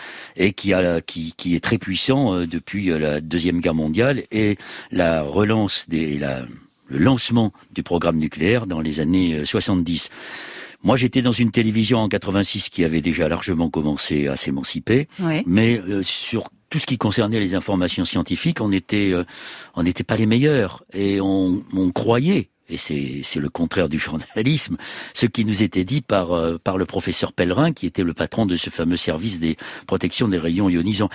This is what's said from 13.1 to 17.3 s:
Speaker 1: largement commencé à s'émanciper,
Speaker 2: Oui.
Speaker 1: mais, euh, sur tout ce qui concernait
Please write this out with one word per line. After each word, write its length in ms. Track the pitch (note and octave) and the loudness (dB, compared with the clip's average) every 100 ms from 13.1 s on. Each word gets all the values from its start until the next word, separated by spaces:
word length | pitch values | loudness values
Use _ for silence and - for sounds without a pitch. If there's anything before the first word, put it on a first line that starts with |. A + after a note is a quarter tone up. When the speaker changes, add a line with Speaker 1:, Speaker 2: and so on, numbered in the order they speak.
| D#2+ D#2 | 0 0
Speaker 1:
largement 420 | E2+ - E2 E2 | 0 -2 0 0
commencé 580 | E2 D2+ C#2+ - D2+ C#2+ | 0 -2 -2 -2 0 0
à 80 | C2+ | -2
s'émanciper, 720 | - C#2 C2 - - B2 D3+ - | -4 -4 -4 -6 2 2 0 -4
Speaker 2:
Oui. 240 | E3+ D3+ F2+ | -2 -2 2
Speaker 1:
mais, 340 | G2 A2+ A#2 F2+ | 4 4 2 -2
euh, 140 | G2+ | -4
sur 480 | F2+ - - A2+ - _ - | -2 -4 -4 -6 -6 _ -6
tout 80 | D#3 | -6
ce 80 | - | -2
qui 140 | B2+ | 0
concernait 400 | G#2+ A#2+ G#2 | 0 2 2